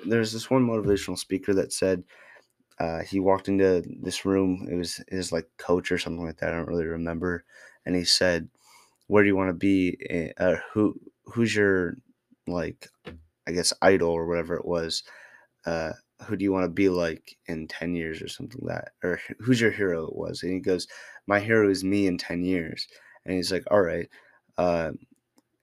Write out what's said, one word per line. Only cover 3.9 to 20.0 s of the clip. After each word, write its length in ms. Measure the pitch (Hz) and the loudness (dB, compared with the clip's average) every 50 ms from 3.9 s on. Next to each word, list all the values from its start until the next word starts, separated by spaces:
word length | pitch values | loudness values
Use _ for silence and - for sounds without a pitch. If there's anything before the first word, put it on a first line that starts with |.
| - - | -8 -10
this 240 | - 92 90 - - | -8 -8 -6 -2 0
room, 420 | 98 95 95 95 92 92 92 98 - | 2 2 4 4 2 0 -2 -4 -4
it 40 | 90 | -4
was 260 | 87 87 85 - - - - | -4 -4 -6 -8 -12 -10 -8
his, 220 | 95 95 90 87 | -8 -6 -4 -4
like, 180 | 90 85 80 _ _ | -4 -4 -4 _ _
coach 340 | - - - 87 90 85 - | -6 0 2 2 2 2 0
or 60 | 90 | -2
something 280 | 87 - 82 82 85 85 | -2 -2 -4 -6 -6 -8
like 120 | 82 80 - | -8 -8 -6
that, 140 | 82 82 82 | -6 -4 -4
I 40 | |
don't 100 | 85 82 | -4 -4
really 180 | 78 85 85 80 | -2 -2 -2 -2
remember, 580 | 80 82 82 82 82 85 82 90 90 87 85 - _ - - - - - _ - | -2 -4 -4 -4 -4 -4 -2 -2 -2 -4 -4 -8 _ -20 -20 -20 -20 -20 _ -4
and 100 | - 90 | -2 0
he 80 | 92 87 | 0 2
said, 440 | - - - 95 90 87 82 82 - _ _ _ - - - _ _ _ _ _ | 2 2 4 4 4 2 2 -2 -6 _ _ _ -20 -20 -20 _ _ _ _ _
"Where 160 | - 101 104 101 | 4 6 6 6
do 40 | 101 | 6
you 60 | 98 | 4
wanna 160 | 95 95 95 90 | 2 2 0 0
be, 440 | - - 98 98 95 90 90 - - - - | 0 2 4 4 4 4 2 0 -4 -6 -6
eh, 240 | - 87 80 - - | -4 -4 -4 -4 -2
uh, 200 | - 90 92 85 82 - - - | 0 2 2 2 2 -2 -4 0
who, 260 | 110 107 90 - - - - - _ _ | 2 2 2 0 -4 -12 -20 -20 _ _
who's 300 | - - 117 117 110 104 | -6 -2 0 0 2 2
your, 420 | 107 104 98 95 92 90 85 - - - _ _ _ _ _ _ _ _ | 2 4 4 4 2 0 -2 -6 -10 -16 _ _ _ _ _ _ _ _
like, 420 | - 87 87 80 82 - _ - - _ _ - - 82 82 - _ _ _ _ | -6 -4 -4 -4 -6 -8 _ -18 -20 _ _ -18 -18 -18 -18 -20 _ _ _ _
I 40 | - 85 | -4 -2
guess, 200 | 90 82 - - - | 0 0 0 0 2
idol?" 280 | - 95 98 90 87 85 | 4 4 6 4 4 0
or 160 | 85 82 82 | 0 -2 -2
whatever 280 | 85 85 85 82 80 87 | -2 -2 -2 -2 -4 -6
it 100 | - - | -6 -4
was, 380 | - 87 85 82 82 82 - - - - - - - - - _ _ _ _ - | -2 -2 -2 -2 -4 -6 -8 -10 -12 -18 -20 -20 -20 -20 -20 _ _ _ _ -6
uh, 280 | 85 82 82 80 80 - - _ _ _ - - | -4 -4 -2 -4 -6 -8 -10 _ _ _ -16 -10
"Who 100 | - 107 | -6 -4
do 60 | 92 98 | 0 0
you 80 | 101 95 | 0 2
wanna 160 | 95 90 87 | 2 0 0
be 200 | 82 98 98 95 | 2 2 4 4
like 480 | 90 90 85 82 80 - _ - - _ _ | 4 2 0 -2 -4 -6 _ -20 -20 _ _
in 200 | - 85 80 80 | -8 -8 -8 -8
ten 280 | 78 - - 82 87 87 | -10 -10 -6 -4 -4 -4
years?" 260 | 85 80 80 80 80 | -4 -4 -6 -8 -10
or 60 | - - | -10 -12
something 320 | - - - - - - - | -12 -12 -12 -12 -12 -10 -8
like 140 | 82 85 - - | -6 -6 -6 -8
that, 80 | - - _ - | -12 -10 _ -4
or, 160 | 90 87 - - - - - | -4 -4 -4 -6 -10 -14 -2
"Who's 220 | 110 123 131 113 | 0 2 4 4
your 100 | 117 107 | 4 2
hero?" 360 | 95 104 101 92 85 82 | 2 2 0 0 0 -2